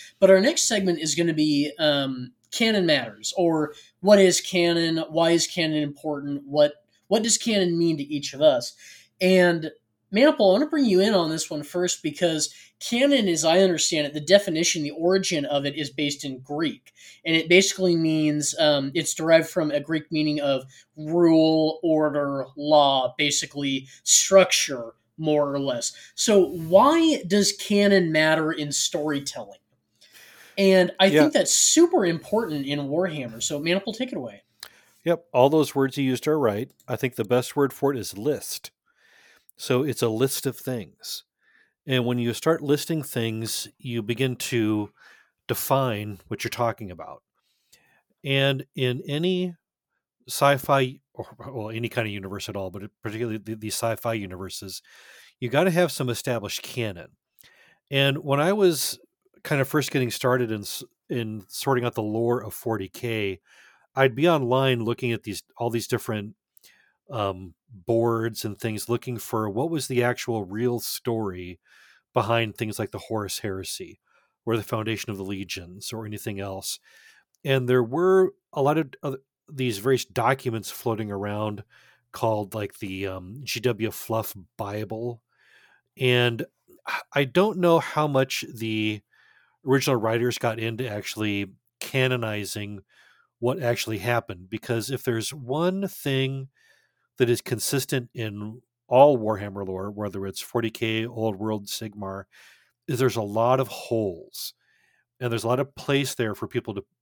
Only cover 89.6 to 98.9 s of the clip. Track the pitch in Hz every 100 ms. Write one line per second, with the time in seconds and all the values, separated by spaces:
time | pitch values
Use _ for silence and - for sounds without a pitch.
89.6 | 131 131 135 123 110 113 120 - 117 110
90.6 | 113 113 113 104 - 110 107 101 98 -
91.6 | _ - - 135 131 127 110 104 95 107
92.6 | 101 98 - _ _ _ _ - 120 175
93.6 | 123 117 - 104 113 117 - 92 92 110
94.6 | - 113 107 135 - 113 101 151 120 147
95.6 | 175 190 196 - 143 135 135 135 135 _
96.6 | _ _ _ _ _ - 120 117 - 113
97.6 | - 139 - 135 123 127 110 101 107 117
98.6 | _ _ -